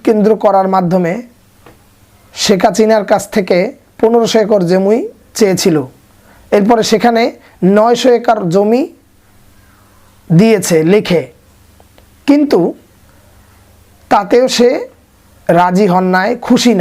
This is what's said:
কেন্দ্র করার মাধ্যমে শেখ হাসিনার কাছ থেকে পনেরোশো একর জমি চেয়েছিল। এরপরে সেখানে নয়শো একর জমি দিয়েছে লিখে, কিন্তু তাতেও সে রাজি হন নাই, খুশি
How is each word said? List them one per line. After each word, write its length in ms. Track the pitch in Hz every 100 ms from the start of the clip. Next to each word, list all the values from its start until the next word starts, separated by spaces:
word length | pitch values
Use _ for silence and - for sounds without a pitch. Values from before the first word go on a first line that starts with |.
| -
কেন্দ্র 260 | 214 208 214
করার 240 | 214 190 190 190
মাধ্যমে 380 | 175 185 170 214 240 _ _ _ - - _ _ _ _ _
শেখ 280 | - - 190 220
হাসিনার 380 | 185 214 220 196
কাছ 120 | 202 - 220
থেকে 220 | 185 180 214 - _ -
পনেরোশো 380 | 226 233 220 226 208
একর 160 | 208 170
জমি 280 | 185 196 226 427 - _ -
চেয়েছিল। 400 | 202 185 196 156 127 - _ _ _ _ _ 208
এরপরে 240 | 202 233 -
সেখানে 320 | 208 240 226 247 - _ _ 185 208
নয়শো 320 | 226 240 240 240
একর 220 | 240 220 180
জমি 280 | 190 208 240 349 - _ _ _ _ _ _ _ _ _ _ _ _ -
দিয়েছে 480 | 165 220 208 180 160 160
লিখে, 280 | 208 - 170 131 _ _ _ _ _ _ _ _ _ -
কিন্তু 320 | 285 294 196 190 - _ _ _ _ _ _ _ _ _ _ _ _ _
তাতেও 340 | 220 190 240 254 -
সে 120 | 240 302 494 - _ _ _ _ - 170
রাজি 260 | 180 180 202
হন 120 | 180 185 185
নাই, 140 | 202 240 -
খুশি 260 | 247 247 196